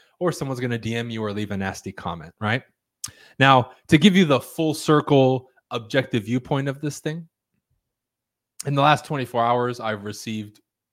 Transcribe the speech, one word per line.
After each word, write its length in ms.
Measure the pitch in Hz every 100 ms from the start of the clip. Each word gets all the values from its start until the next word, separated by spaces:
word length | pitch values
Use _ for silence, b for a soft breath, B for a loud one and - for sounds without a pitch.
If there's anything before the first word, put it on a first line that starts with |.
| b -
or 120 | 175
someone's 280 | - 139 127
gonna 180 | 123 117
D 180 | 110 117
M 140 | 120
you 120 | 113
or 120 | 107
leave 180 | 101 101
a 60 | 98
nasty 340 | 95 95 98
comment, 420 | - - 85 80 -
right? 220 | 104 123 - _ _ _ B B B -
Now, 320 | 135 127 117 B -
to 100 | 160
give 180 | 190 185
you 80 |
the 160 | 165 127
full 340 | - - 160
circle 760 | 147 - 151 151 143 131 131 b b -
objective 540 | 120 107 135 127 120 101
viewpoint 440 | 127 - 143 139
of 100 | 135
this 200 | 151 -
thing, 280 | 156 160 165 _ _ _ _ _ _ _ _ _ _ _ _ - 143
in 80 |
the 80 | 139
last 220 | 143 147
twenty-four 400 | - 147 123 120
hours, 380 | 117 123 123 120
I've 240 | 113 107 101
received 560 | 98 - 110 104 104 _ _ _